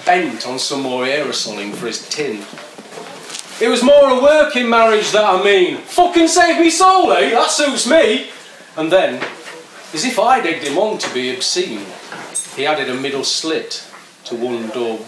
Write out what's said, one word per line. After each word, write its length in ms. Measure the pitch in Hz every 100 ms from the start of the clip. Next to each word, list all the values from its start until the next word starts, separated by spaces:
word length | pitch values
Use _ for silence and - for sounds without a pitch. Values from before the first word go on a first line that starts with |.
bent 420 | - 180 165 110 117
on 120 | 131
some 240 | - 139
more 220 | 131 127
aerosoling 720 | 127 143 135 113 113 107 101
for 120 | 101 90
his 200 | - -
tin. 360 | - 107 107 101 - - - - - - - - - - -
It 80 | 226
was 140 | 247
more 280 | 262 285 277
a 100 | 254
working 480 | 277 311 294 247 240
marriage 440 | 233 226 214 -
that 120 | 202
I 180 | 214 185
mean. 340 | 196 196 175 139
Fucking 500 | - - 349 339 330
save 320 | 349 349 285
me 100 | 339
soul, 420 | 320 294 285 320
eh? 180 | 285 269
That 200 | - -
suits 360 | - 294 240 226
me. 420 | 320 277 254 - - - - - -
And 140 | 160
then, 320 | 185 151 123 - - - - - - -
as 100 | 156
if 140 | 247 233
I'd 260 | 226 254
egged 220 | 170 151 143
him 100 | 151
on 220 | 214 202
to 160 | 139
be 200 | 120 127
obscene, 520 | 123 - 180 123 107 98 - - - - - - -
he 100 | 139
added 240 | 151 127
a 40 |
middle 300 | 127 139 139
slit 640 | 127 - 160 151 - - - - - -
to 100 | -
one 340 | 117 123 117 113
daubed 340 | 117 117 107